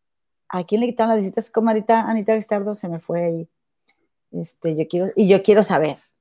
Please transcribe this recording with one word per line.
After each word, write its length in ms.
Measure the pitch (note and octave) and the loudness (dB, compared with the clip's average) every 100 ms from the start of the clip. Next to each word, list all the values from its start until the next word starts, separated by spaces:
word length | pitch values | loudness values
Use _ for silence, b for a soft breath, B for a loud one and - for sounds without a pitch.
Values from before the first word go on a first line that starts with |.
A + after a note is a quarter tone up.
| _ _ _ _ _ | _ _ _ _ _
¿A 140 | F3+ E3+ | -8 -2
quién 160 | G#3+ | -2
le 60 | A#3+ | -2
quitaron 240 | - A3+ | 0 0
las 60 | A3 | 2
visitas, 280 | F#3+ A3+ G#3+ | 0 -4 -4
comadrita 520 | - A3+ A3 G#3+ A3+ | -2 0 0 2 0
Anita 320 | G#3+ A3+ G3 | 2 -4 0
Gastardo? 400 | A3 G#3 G#3 G3+ G#3 | -2 0 -4 -4 -8
Se 140 | F3 | -8
me 100 | E3 | -10
fue 240 | - E3+ | -6 -4
ahí. 240 | F3 E3 E3 _ _ _ _ _ _ _ _ | -2 -4 -8 _ _ _ _ _ _ _ _
Este, 440 | F3 E3+ - E3+ D#3 | -12 -12 -8 -6 -4
yo 120 | D3+ | -4
quiero, 240 | F3 F#3+ - | -2 -2 2
y 120 | G3 | 4
yo 160 | G3 | 4
quiero 200 | G3 G#3 | 6 4
saber, 340 | G#3 D3+ D3+ C#3 _ _ | 4 2 0 -4 _ _